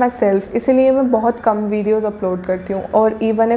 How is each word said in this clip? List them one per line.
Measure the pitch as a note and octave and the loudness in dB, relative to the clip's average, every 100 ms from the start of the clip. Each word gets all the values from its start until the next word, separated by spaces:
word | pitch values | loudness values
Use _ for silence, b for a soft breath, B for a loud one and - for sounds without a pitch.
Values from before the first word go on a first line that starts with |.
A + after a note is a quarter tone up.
myself। | B3 B3 G3+ G3 G3 | 2 0 0 0 -2
इसीलिए | A#3 B3 C4 C4 | -4 2 4 4
मैं | C4 B3+ | 2 2
बहुत | A3+ A#3 A#3 | 2 0 0
कम | A3+ G#3 | 0 0
वीडियोज़ | G#3 G#3+ G#3 G#3+ G#3 | 0 -2 0 0 -2
अपलोड | G#3 F#3 F3+ | -4 -4 -4
करती | F#3 F#3 F#3 | -4 -6 -4
हूँ, | F#3+ | -8
और | - G#3+ A3 | -2 2 2
even | A3 A3 G#3+ A3+ | 0 -2 0 2